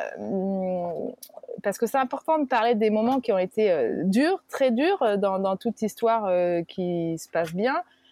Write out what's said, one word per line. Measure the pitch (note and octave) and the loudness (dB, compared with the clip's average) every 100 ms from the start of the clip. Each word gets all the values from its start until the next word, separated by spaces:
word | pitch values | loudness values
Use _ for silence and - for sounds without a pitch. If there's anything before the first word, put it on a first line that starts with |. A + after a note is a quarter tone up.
| A#1 D#2 | -6 -8
euh, | G#3 F#3+ G3 F#3+ F#3 F3+ F3 D#3+ - - - - - G#3+ | -6 -4 -2 -4 -4 -4 -6 -6 -8 -10 -20 -20 -14 -6
parce | G3+ - | -6 -2
que | A3+ | -2
c'est | C4+ | 0
important | C4 C#4 - D#4 | -2 -4 0 0
de | C4+ | 2
parler | A#3+ A3+ A3+ | 2 2 2
des | A3 | 2
moments | G#3+ A3+ C4+ | 2 2 0
qui | - | 2
ont | F#3+ | 0
été, | F#3 - G#3+ | 0 2 2
euh, | D#3+ A#2 - | 4 2 0
durs, | F3+ G3+ D#4 F#4+ _ | 0 2 2 0 _
très | - C4 | 0 2
durs, | A#3 D#4+ G4 | 2 2 2
euh, | A#3 G3+ | 2 2
dans, | G3 F#3+ | 0 0
dans | F#3+ F#3+ | 0 -2
toute | A#3+ - | -4 -4
histoire, | G#3+ - A3+ A3+ G3+ | -4 0 0 2 2
euh, | F3+ F3 E3+ E3 | 2 2 0 -4
qui | - F3+ F3 E3 E3 | -6 -2 -2 -2 -4
se | - | -4
passe | E3+ E3 F3 | -4 -4 -2
bien. | A#3+ D#4 - _ _ | -2 -2 -6 _ _